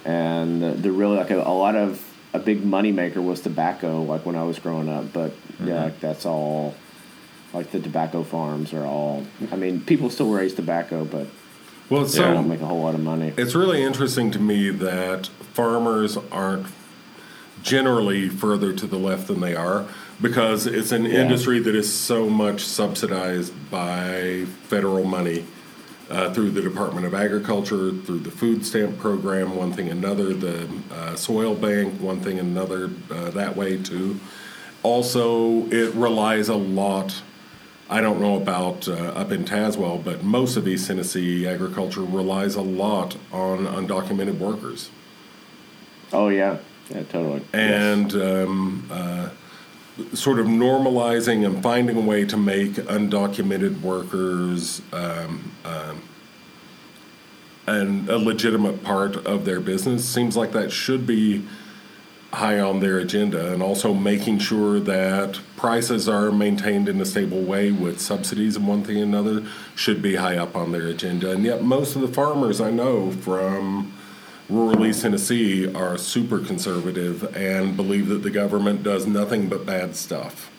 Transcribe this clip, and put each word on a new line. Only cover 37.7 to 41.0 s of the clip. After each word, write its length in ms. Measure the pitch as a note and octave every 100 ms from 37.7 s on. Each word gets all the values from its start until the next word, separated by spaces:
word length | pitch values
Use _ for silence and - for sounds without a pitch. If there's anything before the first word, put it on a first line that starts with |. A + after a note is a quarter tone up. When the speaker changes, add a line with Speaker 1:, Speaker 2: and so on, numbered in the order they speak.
| - -
Speaker 3:
I 100 | G#2
don't 200 | A2 F2+
know 160 | G2+ G2
about, 520 | F#2+ F2+ F#2 F2+ -
uh, 40 | E2+ E2+
up 160 | E2+ G2
in 140 | G2
Tazewell, 580 | F2 G2+ G#2+ G#2 F2+ E2+
but 220 | E2 F2
most 320 | F#2+ A#2+ B2+ A#2
of 100 | F#2
East 200 | F#2 F#2
Tennessee 600 | F#2